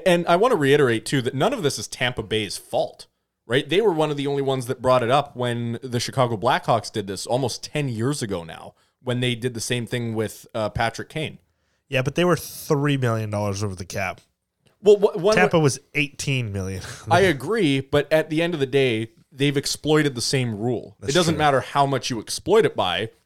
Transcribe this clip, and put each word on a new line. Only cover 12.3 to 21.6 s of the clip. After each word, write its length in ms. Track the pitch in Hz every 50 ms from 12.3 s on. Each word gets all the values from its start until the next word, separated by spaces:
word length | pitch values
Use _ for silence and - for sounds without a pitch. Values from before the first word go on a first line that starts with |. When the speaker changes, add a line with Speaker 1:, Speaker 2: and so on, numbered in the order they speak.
| 170 -
Speaker 2:
three 580 | - - - - - - 156 139 139 147 143 135
million 340 | 127 120 113 113 110 104
dollars 320 | 104 104 104 101 98 98 107
over 100 | 101 95
the 120 | 90 95
cap. 360 | 87 - 104 95 90 85 - _ _ _ _ _ _ _ _ _ _ _ _ -
Speaker 1:
Well, 140 | 196 208 202
wh-, 200 | 190 202 - 202
one 160 | 160 208 214
Speaker 2:
Tampa 240 | 180 185 175 - 170
was 200 | 156 135 - - _ _ -
eighteen 580 | 151 147 139 - - - 147 135 127 120 104 98
million. 300 | 98 92 95 95 92 - - -
<laughs> 140 | - - -
Speaker 1:
I 120 | 165 175
agree, 580 | 196 185 151 135 117 160 220 233 190 143 139 135
but 300 | 131 - - 147 143 - 156
at 160 | 156 156 156
the 140 | 156 156 170
end 100 | 170 180
of 60 | 151
the 80 | 135 127
day, 420 | 127 139 135 127 113 110 113 113 _ _ _ _
they've 260 | _ 131 139 143 135 143
exploited 560 | 135 - - - - 147 156 151 151 143 127
the 80 | 120
same 340 | 110 - - 135 123 120 110 98
rule. 360 | 110 123 123 98 - - - -
Speaker 2:
That's 120 | - 135
Speaker 1:
It 40 | 139
doesn't 180 | 175 175 160 160
Speaker 2:
true. 60 | 147
Speaker 1:
matter 220 | 156 147 139 127